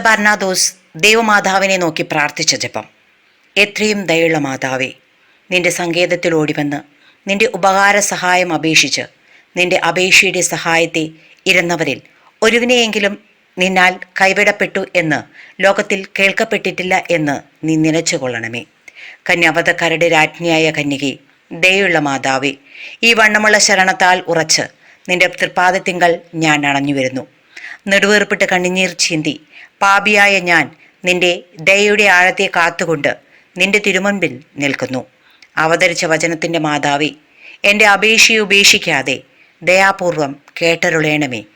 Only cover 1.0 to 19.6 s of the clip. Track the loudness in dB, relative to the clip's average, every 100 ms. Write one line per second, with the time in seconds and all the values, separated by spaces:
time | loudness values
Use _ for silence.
1 | 2 2 4 2 2 0 0 0 -2 -2
2 | -4 -2 -4 -4 -4 -4 -6 -10 -12 _
3 | _ _ _ _ _ -2 -2 0 -2 -2
4 | 0 2 2 0 -4 -6 -4 -4 -6 -10
5 | _ _ _ _ -6 -2 -2 -2 -4 -2
6 | -2 -2 -2 0 0 -2 -4 -6 -10 _
7 | _ _ -6 -2 -2 0 0 4 2 2
8 | 0 -2 0 0 0 -2 0 0 0 -2
9 | -8 _ _ _ _ -2 0 0 0 0
10 | 2 2 2 -2 -4 -4 -2 0 0 -2
11 | -6 -10 _ _ 0 0 0 -2 -4 -6
12 | -10 _ _ _ 0 2 2 2 0 -2
13 | -4 -4 _ _ _ -4 0 2 2 0
14 | -8 0 0 2 0 0 -4 -4 -4 -2
15 | 0 -2 -4 -16 -20 0 0 2 -2 -4
16 | -6 -2 -2 0 -2 -2 -4 -6 -2 -2
17 | 0 -2 0 -4 -8 _ -2 0 0 0
18 | -2 -4 -4 -6 -8 -10 -12 _ _ -20
19 | -20 -10 -4 2 2 2